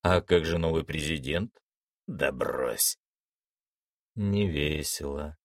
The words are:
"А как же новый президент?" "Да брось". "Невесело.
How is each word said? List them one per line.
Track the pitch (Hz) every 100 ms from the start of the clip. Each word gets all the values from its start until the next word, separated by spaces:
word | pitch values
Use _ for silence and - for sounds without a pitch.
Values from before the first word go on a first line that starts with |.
"А | 87 90
как | - 87
же | 80 85
новый | 80 80
президент?" | 73 78 73 80 65 80 117 _ _ _ _ _ -
"Да | 107 67
брось". | 65 - 64 64 58 - - _ _ _ _ _ _ _ _ _ _ _
"Невесело. | 107 101 101 98 76 76 76 76 - 71 71 73 76